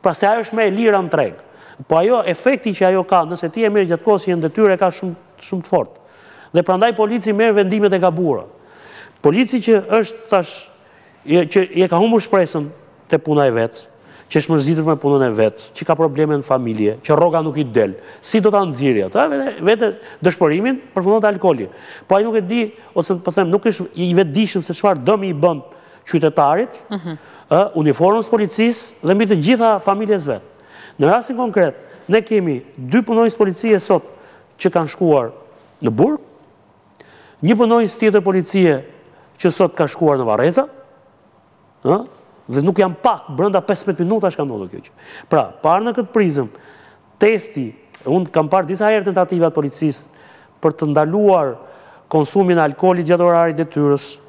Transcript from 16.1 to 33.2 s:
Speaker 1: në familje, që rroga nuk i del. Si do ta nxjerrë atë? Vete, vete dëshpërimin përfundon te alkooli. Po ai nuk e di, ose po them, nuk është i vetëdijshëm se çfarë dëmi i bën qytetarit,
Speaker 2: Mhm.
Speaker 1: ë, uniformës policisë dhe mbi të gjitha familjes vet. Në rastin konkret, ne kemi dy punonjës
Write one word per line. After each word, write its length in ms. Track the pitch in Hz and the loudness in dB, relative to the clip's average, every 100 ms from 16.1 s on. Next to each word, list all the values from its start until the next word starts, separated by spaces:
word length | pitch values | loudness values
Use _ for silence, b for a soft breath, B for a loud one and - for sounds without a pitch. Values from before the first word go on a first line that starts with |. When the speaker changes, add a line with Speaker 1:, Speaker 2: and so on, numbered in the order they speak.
| 139 151 147 | 0 -2 -2
Speaker 1:
në 80 | 135 | -2
familje, 480 | 131 120 107 104 107 | -2 -2 -2 -2 -2
që 140 | - 147 | 0 2
rroga 220 | 175 165 | 2 0
nuk 140 | 160 143 | -2 -4
i 60 | |
del. 320 | 135 117 101 92 B B | -2 0 -2 -4 B B
Si 180 | - 220 | -4 0
do 100 | 202 | 2
ta 100 | 202 | 0
nxjerrë 460 | 185 127 139 110 95 | -2 -2 0 0 -2
atë? 160 | 202 302 | -2 0
Vete, 260 | 277 269 208 170 | -2 -6 -2 0
vete 220 | 220 226 190 B B | 0 -2 -4 B B
dëshpërimin 560 | 175 165 160 160 233 262 - | -2 2 0 2 -2 -4 -6
përfundon 260 | - 185 220 | -4 0 2
te 80 | 208 | 2
alkooli. 380 | 190 185 135 95 B B B - | 0 0 0 -4 B B B 0
Po 100 | 190 | 0
ai 80 | |
nuk 120 | 226 220 | 2 -2
e 20 | |
di, 200 | 180 240 214 B B | -2 -2 -4 B B
ose 220 | - 160 185 | -6 -4 -4
po 120 | 180 | -2
them, 180 | 175 180 | -2 0
nuk 160 | 196 226 | 0 -2
është 220 | 196 180 | -4 -8
i 180 | 160 180 | -6 0
vetëdijshëm 480 | 170 175 147 214 190 | 2 2 0 -2 -4
se 100 | 160 | -6
çfarë 300 | 165 208 170 | -2 0 0
dëmi 280 | 127 208 196 | 0 0 -2
i 20 | |
bën 260 | 151 170 151 - B B B - | 0 0 0 -8 B B B -4
qytetarit, 720 | 165 151 151 143 165 240 - - | 0 0 2 2 2 -2 -10 -12
Speaker 2:
Mhm. 260 | 208 170 156 B B B | -12 -10 -14 B B B
Speaker 1:
ë, 220 | 156 196 | 0 2
uniformës 560 | 170 151 139 175 214 220 | 0 0 2 2 2 0
policisë 720 | 233 202 - 226 226 - - | -2 -2 0 -2 -2 -10 -8
dhe 120 | 156 | 0
mbi 120 | 196 214 | 0 2
të 140 | 190 | 2
gjitha 380 | 151 247 226 208 | 2 2 2 2
familjes 460 | 196 196 214 202 143 | 0 -2 0 -2 -2
vet. 160 | 104 - - B B B - | -8 -10 -20 B B B 0
Në 80 | 147 | 2
rastin 300 | 220 233 240 | 2 0 -4
konkret, 400 | 247 202 165 - B B - | -2 0 0 -2 B B 0
ne 100 | 208 | 0
kemi 400 | 220 214 175 127 - - | 2 -2 0 -6 -8 -16
dy 240 | 127 135 202 | -2 0 2
punonjës 320 | 226 | 2